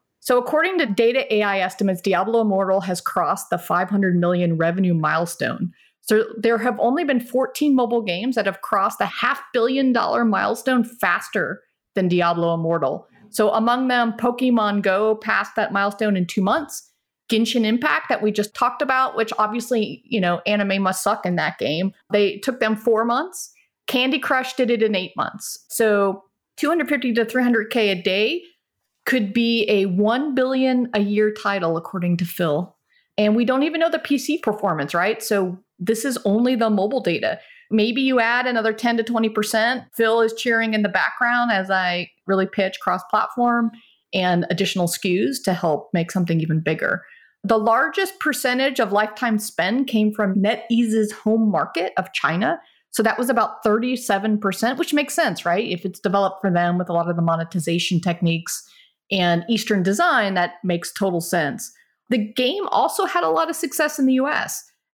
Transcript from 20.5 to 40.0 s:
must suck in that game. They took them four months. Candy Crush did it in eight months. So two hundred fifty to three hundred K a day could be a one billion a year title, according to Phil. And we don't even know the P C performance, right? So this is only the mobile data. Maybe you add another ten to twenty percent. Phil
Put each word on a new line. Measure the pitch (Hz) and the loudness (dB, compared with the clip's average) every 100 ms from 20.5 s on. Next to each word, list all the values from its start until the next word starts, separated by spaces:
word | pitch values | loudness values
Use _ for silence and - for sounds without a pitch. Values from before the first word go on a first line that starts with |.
| 208 196 196 | 0 0 0
must | 190 185 | 0 0
suck | - 208 180 | 0 -2 -2
in | 175 | -2
that | 151 - | -2 -2
game. | 110 156 190 - - | -4 -2 -4 -6 -2
They | 208 202 202 | 0 2 0
took | - 247 | -6 -2
them | 220 214 | -2 0
four | 233 220 233 | 2 2 2
months. | 240 349 - - _ _ _ - | -2 -4 -10 -16 _ _ _ -4
Candy | 254 254 233 | 0 0 0
Crush | - 262 254 | 0 -2 -2
did | - 240 | -2 0
it | 233 | 2
in | 220 202 | 2 0
eight | 185 - | -4 -6
months. | - 208 - - - | -8 -8 -12 -14 -8
So | - 226 208 196 196 - _ _ - | 0 2 2 2 -2 -10 _ _ -4
two | 294 | 0
hundred | 339 294 | 0 0
fifty | 285 247 | -2 0
to | 226 226 | 0 0
three | 254 | 0
hundred | 247 233 220 | 2 2 0
K | 247 208 | 0 0
a | 185 | 0
day | 180 185 220 339 - _ _ _ _ _ - | -2 0 0 -2 -8 _ _ _ _ _ -2
could | 254 202 | -2 0
be | 220 233 233 - | 0 2 2 2
a | 208 196 | 2 2
one | 180 208 240 302 | 2 2 2 0
billion | 262 254 262 262 254 240 | 0 0 2 2 2 0
a | 214 | 0
year | 202 208 214 | 0 2 0
title, | 214 208 196 170 165 | 0 -4 -2 -2 -2
according | 170 190 175 175 | -6 -4 -2 0
to | |
Phil. | 170 - 170 147 175 _ _ _ _ - | -2 -2 -2 -2 -4 _ _ _ _ 0
And | 214 220 | 2 2
we | |
don't | 240 262 | 2 2
even | 302 320 | 0 0
know | 330 | 0
the | 330 | 0
P | - 285 | -2 -2
C | - 302 | 0 -2
performance, | - 208 202 156 143 | -2 -2 -2 -2 -2
right? | 175 185 226 | 0 0 -2
So | - 208 185 185 _ - | -2 0 0 -4 _ -6
this | 175 226 277 | -2 -2 -2
is | 240 | -2
only | 208 208 240 254 | 0 2 2 2
the | 226 | 2
mobile | 208 202 262 | 2 0 0
data. | 208 165 - - - - - | -2 0 -2 -4 -10 -20 -2
Maybe | 214 220 240 | 0 2 2
you | 262 254 | 2 2
add | 226 247 254 | 2 2 0
another | 240 220 | 0 0
ten | 220 240 233 | 0 0 0
to | |
twenty | 226 233 220 | 0 0 0
percent. | 220 - 226 226 254 - | 0 -2 0 0 -2 -6
Phil | - | 0